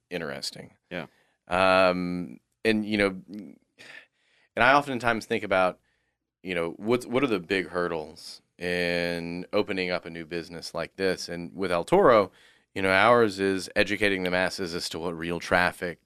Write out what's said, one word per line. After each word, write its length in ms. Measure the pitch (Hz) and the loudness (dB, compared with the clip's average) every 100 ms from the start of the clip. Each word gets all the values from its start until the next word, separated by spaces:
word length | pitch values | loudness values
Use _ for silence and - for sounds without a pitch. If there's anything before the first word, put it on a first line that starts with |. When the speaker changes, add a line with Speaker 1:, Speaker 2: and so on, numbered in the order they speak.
| _ | _
Speaker 1:
interesting. 640 | 87 76 69 73 - - _ _ | -10 -8 -8 -12 -12 -20 _ _
Speaker 2:
Yeah. 160 | 87 71 _ _ _ - | -12 -12 _ _ _ -6
Speaker 1:
Um, 920 | 90 95 92 92 90 90 90 73 60 _ _ 113 | 0 4 4 4 2 -4 -6 -10 -14 _ _ -2
and, 200 | 107 104 | 0 0
you 120 | 107 | 0
know, 180 | 101 92 - 104 82 - _ _ - - _ _ _ _ _ - | 0 -2 -14 -16 -16 -20 _ _ -20 -20 _ _ _ _ _ 4
and 80 | 120 | 6
I 80 | |
oftentimes 520 | 143 143 123 120 110 - | 6 2 -2 -2 -2 -2
think 180 | 113 | -4
about, 360 | 101 95 92 - _ _ _ _ _ _ | 2 2 2 0 _ _ _ _ _ _
you 120 | 90 87 | -6 -4
know, 160 | 85 - | -4 -6
what's, 280 | 104 123 123 | -2 -2 0
what 180 | 123 | -2
are 40 | 139 | 0
the 120 | 101 | -2
big 300 | 82 95 82 | 0 -2 -2
hurdles 720 | 90 87 82 78 80 - - _ _ | -4 -2 -4 -8 -16 -20 -20 _ _
in 880 | 87 90 87 87 87 85 85 87 87 | -4 -2 0 0 -2 -4 -6 -10 -4
opening 360 | 104 101 95 90 | -4 -2 -4 -4
up 160 | 87 87 | -4 -6
a 40 | |
new 160 | 85 78 | -14 -10
business 480 | 85 76 82 78 | -10 -10 -14 -10
like 220 | 85 80 - | -8 -10 -4
this? 320 | 95 85 - | -2 -2 -6
And 260 | 87 85 - | -10 -10 -8
with 160 | 95 | -2
El 140 | 87 82 | -2 2
Toro, 460 | 180 170 113 92 _ _ _ _ | 4 8 6 4 _ _ _ _
you 80 | - | -2
know, 80 | 95 | 2
ours 480 | 95 110 120 113 95 | 6 6 6 4 2
is 300 | 98 95 87 104 | 0 0 -2 -2
educating 480 | 104 101 104 95 | 0 2 0 2
the 80 | 90 | 0
masses 420 | 90 90 - 90 | 0 0 -2 -6
as 140 | 87 - | -6 -6
to 100 | 104 | -6
what 180 | 98 82 | -6 -6
real 220 | 85 85 | -6 -6
traffic 580 | - 90 87 - 90 80 | 2 4 4 0 -8 -10